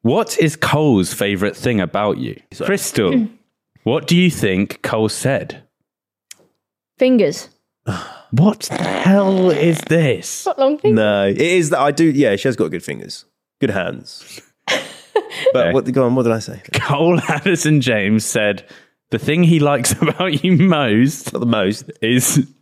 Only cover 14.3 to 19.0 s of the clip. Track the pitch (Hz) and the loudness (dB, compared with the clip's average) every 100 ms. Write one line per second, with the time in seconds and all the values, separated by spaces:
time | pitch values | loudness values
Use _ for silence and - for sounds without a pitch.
14.3 | - _ _ - - - - - 440 - | -20 _ _ -4 -4 -4 -18 -6 -6 -6
15.3 | - - 539 85 131 - 127 127 127 117 | -2 0 2 2 0 0 0 2 2 0
16.3 | 113 - 92 - - - 139 165 175 - | -2 -4 -16 -6 -6 -2 0 2 2 0
17.3 | 151 190 170 151 151 123 110 98 110 104 | -4 0 0 2 2 2 0 2 0 0
18.3 | 120 104 101 - - _ _ | -2 0 -2 -8 -20 _ _